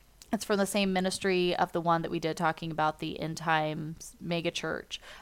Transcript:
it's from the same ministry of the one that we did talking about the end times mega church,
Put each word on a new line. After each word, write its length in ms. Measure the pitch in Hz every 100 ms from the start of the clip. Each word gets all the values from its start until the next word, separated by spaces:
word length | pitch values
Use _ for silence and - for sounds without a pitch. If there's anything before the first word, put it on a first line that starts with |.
| - - -
it's 140 | 208
from 140 | - 202
the 80 | 196
same 260 | 208 196
ministry 640 | 185 185 - 196 180 180 -
of 160 | 175
the 80 | 175
one 220 | 165 165
that 80 | 165
we 100 | 170
did 160 | 160 156
talking 340 | 160 160 165
about 280 | 160 156 -
the 200 | 160 -
end 200 | 160 156
times 720 | 160 156 156 156 156 160 - -
mega 300 | 165 170 170
church, 500 | - 160 - - - - -